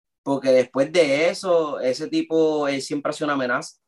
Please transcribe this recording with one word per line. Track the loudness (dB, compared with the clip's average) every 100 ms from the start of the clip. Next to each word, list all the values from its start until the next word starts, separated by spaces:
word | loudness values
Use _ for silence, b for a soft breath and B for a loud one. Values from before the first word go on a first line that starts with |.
| _ _
Porque | -4 -2 4
después | 4 4 0 2
de | 4 4 2 0
eso, | -2 0 0 0 -2
ese | -2 -2 -2
tipo, | -4 0 2 2 0 -2
eh, | -4
siempre | -4 -6 -4
ha |
sido | -4 -4
una |
amenaza. | -2 -2 -2 -6 -16